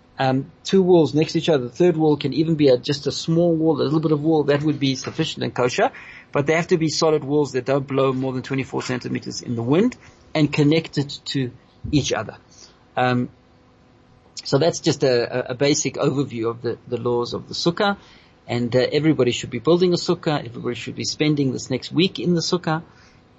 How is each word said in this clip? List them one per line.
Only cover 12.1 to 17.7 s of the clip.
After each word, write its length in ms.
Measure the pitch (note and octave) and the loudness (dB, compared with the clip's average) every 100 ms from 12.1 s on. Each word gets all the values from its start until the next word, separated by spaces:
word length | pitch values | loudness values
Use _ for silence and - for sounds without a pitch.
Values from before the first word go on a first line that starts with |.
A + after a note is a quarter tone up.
other. 240 | - G#2+ - _ - - _ _ - | -4 -6 -12 _ -20 -20 _ _ -2
Um, 340 | B2+ B2 B2 - _ _ _ _ _ _ _ _ _ - | 0 0 -2 -8 _ _ _ _ _ _ _ _ _ -16
so 160 | - C#3 | -2 0
that's 200 | E3 - | 2 0
just 240 | E3 - | -2 0
a, 460 | C3+ B2 - B2+ - | 2 2 0 -4 -4
a, 20 | |
a 40 | A#2+ | 0
basic 400 | C#3+ D3+ C3+ - | 0 2 -2 -2
overview 540 | C#3 C3+ B2+ A#2 A2 | -2 0 -4 -4 -4
of 120 | A#2 | -4
the, 160 | A#2+ G#2+ - | -6 -8 -6
the 100 | A#2+ | -4
laws 360 | A#2+ A#2+ A#2+ | -2 -2 -2
of 140 | G2 - | -6 -10
the 80 | - | -4
sukkah. 420 | F3 | -2